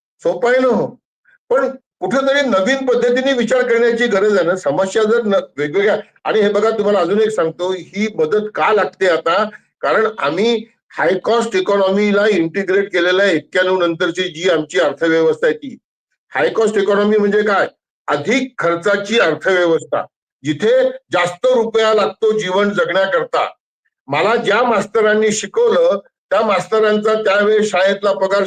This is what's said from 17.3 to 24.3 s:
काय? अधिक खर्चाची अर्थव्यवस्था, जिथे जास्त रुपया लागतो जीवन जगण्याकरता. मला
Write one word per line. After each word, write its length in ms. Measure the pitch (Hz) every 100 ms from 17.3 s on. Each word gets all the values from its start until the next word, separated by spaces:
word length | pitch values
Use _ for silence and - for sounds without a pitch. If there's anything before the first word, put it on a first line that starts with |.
| 214
काय? 260 | 214 190 - _ _ _ -
अधिक 480 | 147 175 262 262 -
खर्चाची 600 | 170 170 202 196 202 226
अर्थव्यवस्था, 840 | 170 147 190 185 170 160 - 120 - _ _ _
जिथे 440 | 139 151 214 262 254
जास्त 580 | - - 175 175 - 254
रुपया 480 | 240 220 220 220
लागतो 440 | 214 190 - 220 214
जीवन 320 | 185 190 202
जगण्याकरता. 800 | 170 170 190 190 175 - 151 104 - _ _ _ _ -
मला 300 | 143 196